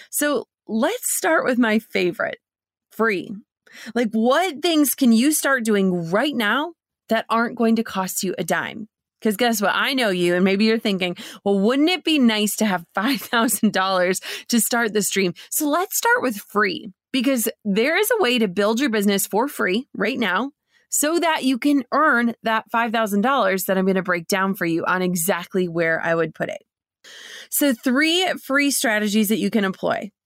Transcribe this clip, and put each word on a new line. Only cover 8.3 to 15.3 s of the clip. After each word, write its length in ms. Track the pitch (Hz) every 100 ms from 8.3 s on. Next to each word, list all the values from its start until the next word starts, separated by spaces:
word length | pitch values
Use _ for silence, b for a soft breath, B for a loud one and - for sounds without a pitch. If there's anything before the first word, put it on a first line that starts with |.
| -
a 60 |
dime? 440 | 170 170 98 - 208 _ _ _
'Cause 160 | 220 196
guess 240 | 240 220
what? 140 | 190 190
I 180 | 240
know 160 | 262 220
you, 240 | 180 175
and 100 | 180
maybe 220 | 190 196 220
you're 140 | 226
thinking, 360 | 220 185 180 175 B B
"Well, 160 | 202 196
wouldn't 300 | 208 277 320
it 140 | 359
be 140 | 330 302
nice 380 | 233 214 208 -
to 100 | 214
have 200 | 180 170
<laughs> 60 | 196
five 260 | 226 240
thousand 500 | - 233 269 - 208
dollars 480 | 190 190 185 180 185 B B -
to 120 | 240
start 340 | - 240 226
the 100 | 208
stream?" 300 | 190 196 180